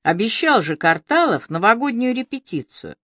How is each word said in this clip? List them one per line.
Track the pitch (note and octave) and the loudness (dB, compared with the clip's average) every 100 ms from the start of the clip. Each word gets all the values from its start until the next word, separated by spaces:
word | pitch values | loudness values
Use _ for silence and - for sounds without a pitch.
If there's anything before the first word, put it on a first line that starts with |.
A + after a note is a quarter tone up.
Обещал | - E3+ A3 - E4 C4 | 0 0 -2 0 2 2
же | D3+ D3+ | 0 0
Карталов | E3 E3 _ D#4 E4 D3 - | 0 0 _ 0 2 0 -4
новогоднюю | D#3+ G3+ A#3 C#4+ A#3 B3+ B3 | 0 2 2 0 -2 -2 -2
репетицию. | B3 C4+ - D3+ A#2+ - D#2+ - | -6 -12 -8 -8 -8 -14 -16 -16